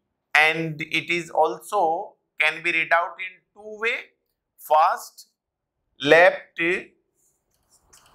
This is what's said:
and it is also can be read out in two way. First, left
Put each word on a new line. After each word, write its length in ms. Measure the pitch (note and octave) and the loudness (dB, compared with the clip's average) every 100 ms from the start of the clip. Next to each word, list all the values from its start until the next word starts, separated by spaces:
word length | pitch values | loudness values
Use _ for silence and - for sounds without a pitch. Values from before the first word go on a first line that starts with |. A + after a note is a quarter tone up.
| _ _ _ | _ _ _
and 480 | D3 D#3 D#3+ E3 D3+ | 0 2 0 -6 -8
it 260 | D#3 D#3+ D3 | -8 -6 -4
is 200 | E3+ D#3+ | -6 -4
also 840 | - D#3+ F3+ - G#3 E3 E3 A3 _ _ - | -2 -2 -2 -8 -4 -4 -4 -10 _ _ -4
can 240 | D#3 D#3+ | -4 0
be 100 | E3 | 0
read 200 | D#3+ D#3+ | 0 2
out 260 | E3+ F#3 F#3+ | 0 0 -8
in 220 | F#3+ F#3 _ | -16 -16 _
two 240 | G#3 G#3+ G#3+ | -20 -18 -8
way. 340 | A3+ C4+ - _ _ _ _ _ | -6 -6 -12 _ _ _ _ _
First, 720 | - D3+ F3 A#3 - - - _ _ _ _ _ _ - | 0 2 2 -2 -12 -20 -20 _ _ _ _ _ _ -2
left 600 | C3+ D#3+ F#3 F#3+ - - E3 G3 - _ _ _ _ _ _ _ _ _ _ _ _ | 4 8 6 4 -8 -6 -4 -4 -8 _ _ _ _ _ _ _ _ _ _ _ _